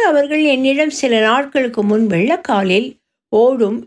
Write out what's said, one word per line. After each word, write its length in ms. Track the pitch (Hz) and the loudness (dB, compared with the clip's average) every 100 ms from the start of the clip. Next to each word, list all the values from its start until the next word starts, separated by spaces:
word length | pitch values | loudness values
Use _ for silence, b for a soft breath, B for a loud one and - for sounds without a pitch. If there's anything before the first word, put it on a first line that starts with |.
| 440 | 2
அவர்கள் 380 | 302 285 302 | 2 0 0
என்னிடம் 460 | 302 262 262 277 311 | 0 2 0 0 -2
சில 300 | 285 269 226 | -2 -2 0
நாட்களுக்கு 600 | 220 247 277 277 254 233 | 2 0 0 -4 -4 -2
முன் 240 | 208 214 220 | 0 0 0
வெள்ளக்காலில் 800 | 170 220 359 - 214 196 185 254 - _ _ _ | 0 0 -2 -2 -2 0 -2 -2 -10 _ _ _
ஓடும் 500 | 214 240 262 208 233 | 2 2 2 -2 -2